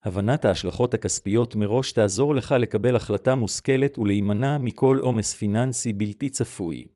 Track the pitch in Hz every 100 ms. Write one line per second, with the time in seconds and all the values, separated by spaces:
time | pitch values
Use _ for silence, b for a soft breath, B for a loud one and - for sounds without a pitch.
0 | 107 92 101 143 107 87 92 - 123 110
1 | 98 - - 107 120 107 104 117 135 -
2 | 104 98 143 143 - 135 113 110 113 120
3 | - 104 - 131 107 - - 131 139 131
4 | 104 101 101 104 135 147 123 - 131 135
5 | 127 113 101 - 104 107 127 120 120 101
6 | 104 101 135 135 - - 87 67 62